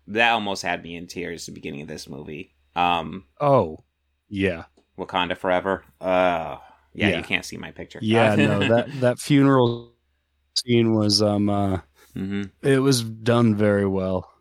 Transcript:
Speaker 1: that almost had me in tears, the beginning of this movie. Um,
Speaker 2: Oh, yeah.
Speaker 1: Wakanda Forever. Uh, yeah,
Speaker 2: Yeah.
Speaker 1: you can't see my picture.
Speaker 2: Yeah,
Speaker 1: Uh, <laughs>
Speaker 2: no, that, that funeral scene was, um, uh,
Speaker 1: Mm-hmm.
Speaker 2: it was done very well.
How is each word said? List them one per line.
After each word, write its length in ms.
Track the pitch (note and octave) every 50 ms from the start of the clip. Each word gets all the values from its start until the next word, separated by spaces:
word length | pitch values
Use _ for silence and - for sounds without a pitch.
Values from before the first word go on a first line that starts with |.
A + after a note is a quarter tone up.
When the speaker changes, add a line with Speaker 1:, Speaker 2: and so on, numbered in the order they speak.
| _ -
Speaker 1:
that 240 | G2+ A2 A#2 A#2
almost 320 | A#2 A2+ G#2 G2+ G2 F#2+ -
had 200 | F2+ F2+ F2 D#2+
me 120 | E2 E2+
in 100 | E2+ F2 F2
tears, 380 | - F#2 E2+ E2 E2+ D#2+ -
the 60 | -
beginning 300 | - - - D#2+ D#2 C#2+ D2
of 40 | D2
this 200 | D2+ D2 - -
movie. 460 | D2+ C2+ D2+ D2+ D2+ D2+ F#2+ - _ _ _ _ -
Um, 500 | F2 F2 F2 F2 E2+ D#2+ D#2 D#2+ F#2+ - _ _ -
Speaker 2:
Oh, 440 | D3 C#3+ C#3 B2+ G2 D#2+ D#2 - _ _ _ _ _ _ _ _ _ _
yeah. 340 | G#2 G2 G2 F#2 E2+ E2 E2+ - _ _ _ _ _ -
Speaker 1:
Wakanda 400 | F#2+ - - F#2 F2+ F2 F2+ -
Forever. 460 | - F#2+ F2+ F2+ F2 G2 F#2+ F2+ - _ _ -
Uh, 560 | - F#2 F#2 F#2 F#2 F2+ F2 E2 D#2+ D2+ C2+ C2 - - - _ _ _ -
yeah, 160 | - F2 E2
Speaker 2:
Yeah. 80 | E2 E2
Speaker 1:
you 60 | E2
can't 220 | - G2+ E2+ E2
see 120 | - - E2
my 140 | D#2 D#2+
picture. 280 | D2+ - E2+ - - -
Speaker 2:
Yeah, 320 | A2+ G#2+ A2 A#2 A2+ A2 G#2
Speaker 1:
Uh, 20 |
<laughs> 20 | G#2
Speaker 2:
no, 220 | - - G#2 G2+ G2+ -
that, 320 | A2+ A#2+ A#2 C3 D3 C3+
that 200 | B2+ B2 B2 -
funeral 720 | - - D3 C#3 C#3 C#3 C#3 C3 B2 A#2 A#2+ A#2 A#2+ - _ _ _ _ _ _ _ _ _ _ _ _ - -
scene 380 | - B2 A#2+ A#2 A#2 A2+ A2
was, 260 | G#2+ G#2+ G#2+ G#2 G2+
um, 280 | G#2+ G#2 G#2 G#2 G#2 G2+
uh, 280 | G2+ G2+ G2+ G2 F#2+ F#2 - _ _ _ _ _ -
Speaker 1:
Mm-hmm. 280 | F2 F#2+ G2 G2+ G2+ G2+ G2 - _ -
Speaker 2:
it 140 | C#3+ C3+ C3+
was 240 | C3 C#3 C3+ B2 A#2
done 520 | A2+ A2 A2 A2 A#2 A#2 A#2+ A#2+ A2+ G#2+
very 300 | G2+ G#2+ G#2 G2+ G2+ G2+
well. 460 | G2 F#2+ F#2+ F#2+ F#2 F#2+ F#2 - - _ _